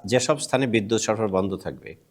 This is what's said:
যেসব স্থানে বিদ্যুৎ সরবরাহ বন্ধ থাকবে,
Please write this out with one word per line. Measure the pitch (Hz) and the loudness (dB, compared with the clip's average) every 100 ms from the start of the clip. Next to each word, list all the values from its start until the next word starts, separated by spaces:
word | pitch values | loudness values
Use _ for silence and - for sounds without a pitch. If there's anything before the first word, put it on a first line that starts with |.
যেসব | 98 123 - 147 | 0 2 2 0
স্থানে | - 131 135 | 0 0 2
বিদ্যুৎ | 110 101 110 | 2 2 0
সরবরাহ | - 107 110 | 0 0 0
বন্ধ | 95 95 92 | 0 0 -4
থাকবে, | 82 67 - - _ | -8 -12 -16 -20 _